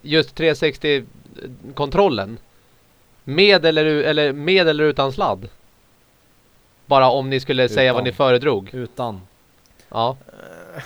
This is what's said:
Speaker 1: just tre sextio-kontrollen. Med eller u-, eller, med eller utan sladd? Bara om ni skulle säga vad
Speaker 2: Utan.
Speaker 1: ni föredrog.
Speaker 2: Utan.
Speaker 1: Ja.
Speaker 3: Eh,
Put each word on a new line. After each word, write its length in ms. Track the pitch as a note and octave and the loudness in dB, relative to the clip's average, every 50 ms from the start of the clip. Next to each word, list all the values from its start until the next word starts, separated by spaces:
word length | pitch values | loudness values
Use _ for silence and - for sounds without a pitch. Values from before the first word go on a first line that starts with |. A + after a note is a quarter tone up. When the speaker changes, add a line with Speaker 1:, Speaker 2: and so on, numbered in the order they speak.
Speaker 1:
just 340 | - D3 D3+ D#3+ D3 - - | -6 -2 0 0 0 -2 -4
tre 200 | - E3 D#3+ D3 | -2 0 0 0
sextio-kontrollen. 1800 | - E3 D3+ - - - D3 C#3+ C3+ A2 - - - - - - - - B2 B2+ - - C3+ C3+ - C#3+ C#3+ D3+ F#3+ G3+ F3+ B2 G2+ G2 G#2 A#2 - - _ _ _ _ _ _ _ _ _ _ _ _ _ _ _ _ | 0 -2 -2 -2 -2 -2 -2 -2 -2 -2 -8 -16 -20 -20 -20 -20 -18 -18 -18 -18 -18 -20 -12 -8 -6 -6 -2 2 2 2 2 0 -2 -6 -8 -12 -16 -18 _ _ _ _ _ _ _ _ _ _ _ _ _ _ _ _
Med 420 | C3 C#3 F3 G3+ G3+ G3 E3+ D#3 | -4 2 4 4 6 6 4 4
eller 200 | D#3+ D#3 D#3 D#3 | 2 2 2 2
u-, 180 | D#3 D3+ D3+ - | 2 2 2 0
eller, 300 | D#3 D3 D3+ D3 C#3 C#3 | 0 0 2 0 0 -2
med 340 | D3 D3 F3 F#3+ F#3+ F3 | -2 -2 0 2 4 4
eller 160 | D#3+ D3+ D3+ D#3 | 2 2 2 2
utan 300 | D3+ C#3 - C3+ C3+ C3 | 2 2 0 -2 -2 -2
sladd? 360 | - F#3+ C3 G2 F#2 F#2+ - - _ _ _ _ _ _ _ _ _ _ _ _ _ _ _ _ _ _ _ _ _ _ _ _ _ _ | -2 -2 -2 -2 -4 -8 -16 -20 _ _ _ _ _ _ _ _ _ _ _ _ _ _ _ _ _ _ _ _ _ _ _ _ _ _
Bara 240 | - C#3 C3+ C3 C3 | 0 2 4 4 4
om 200 | B2+ C#3 C3 C3+ | 2 0 -2 -2
ni 100 | C3+ B2+ | -4 -4
skulle 300 | - - C3+ B2+ B2+ A#2+ | -4 -2 0 0 0 0
säga 240 | - C#3+ C3 B2+ B2 | 2 2 2 2 2
vad 60 | A#2+ | 0
Speaker 2:
Utan. 100 | B2+ B2 | -2 -4
Speaker 1:
ni 40 | - | -2
föredrog. 540 | - C#3 C3 B2 B2 C#3 D3 A#2+ G2 G2 - B2+ | 0 2 2 2 2 2 0 -2 -2 -4 -8 -12
Speaker 2:
Utan. 480 | B2+ A#2+ - - - B2 A2+ G2+ F#2 F#2 _ _ _ _ _ _ _ _ _ _ _ _ _ | -12 -12 -10 -8 -8 -8 -8 -8 -12 -16 _ _ _ _ _ _ _ _ _ _ _ _ _
Speaker 1:
Ja. 280 | - A2+ A#2 B2+ C3+ C3 - - - - - - E2 E2 E2+ - - | -4 -2 -2 -2 -4 -6 -14 -20 -20 -20 -20 -20 -20 -20 -20 -18 -18
Speaker 3:
Eh, 60 | D3+ - | -18 -14